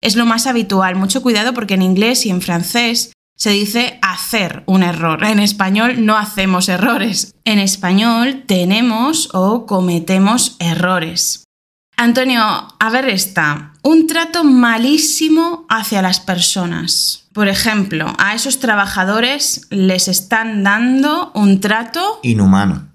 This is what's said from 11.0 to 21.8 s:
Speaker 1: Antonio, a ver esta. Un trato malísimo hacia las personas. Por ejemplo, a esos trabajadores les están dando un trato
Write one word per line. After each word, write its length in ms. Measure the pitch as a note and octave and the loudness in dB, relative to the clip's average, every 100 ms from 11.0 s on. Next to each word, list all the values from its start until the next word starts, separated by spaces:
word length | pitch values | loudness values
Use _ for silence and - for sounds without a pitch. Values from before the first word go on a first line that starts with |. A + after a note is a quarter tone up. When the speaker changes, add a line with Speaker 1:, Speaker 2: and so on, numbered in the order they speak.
| E3 F3 - - _ _ _ _ _ - | -4 -4 -4 -6 _ _ _ _ _ 0
Speaker 1:
Antonio, 440 | A#3 B3 C4 B3 G#3+ D3+ - _ | 2 2 2 0 0 -2 -6 _
a 120 | A3 | -2
ver 180 | A#3+ C4+ | 0 0
esta. 640 | F#3+ - - D3+ D3 - _ | -2 -4 -2 -2 -2 -8 _
Un 240 | C4+ E4 D#4+ | 2 4 4
trato 380 | E4 E4 E4+ | 0 -2 0
malísimo 1200 | D4+ B3+ A#3+ A3+ A#3+ D4+ - - D#4 D#4 E4+ E4+ - | 4 6 4 2 2 2 2 -2 2 2 2 -4 -4
hacia 320 | A3 G#3 G3+ | -4 0 0
las 180 | F#3 F3+ | 0 -2
personas. 1040 | - F3+ F3 - F3 E3 E3+ - - - _ | -2 -2 -2 -2 -4 -4 -4 -2 -2 -6 _
Por 160 | - G3+ | -2 0
ejemplo, 640 | G3 A3+ G#3+ G3 D#3+ D#3 - | 0 -2 0 -2 -2 -4 0
a 160 | G3 | 0
esos 260 | A3+ C#4 B3+ | 0 -4 -2
trabajadores 1040 | A#3+ G#3 G3 - F#3 G#3+ A#3+ C#4+ - - - | 0 0 0 0 0 0 0 -2 -4 -6 -6
les 360 | G3+ F#3+ F#3 F#3 | 0 2 2 0
están 560 | F#3 - A3+ A3+ G#3+ | -2 -2 -2 -2 0
dando 680 | G3 G#3 A#3+ C4 C#4+ D#4+ F4 | 0 2 2 2 2 0 -4
un 260 | - G#3 G3 | 2 4 4
trato 600 | G3+ A3 | 2 -2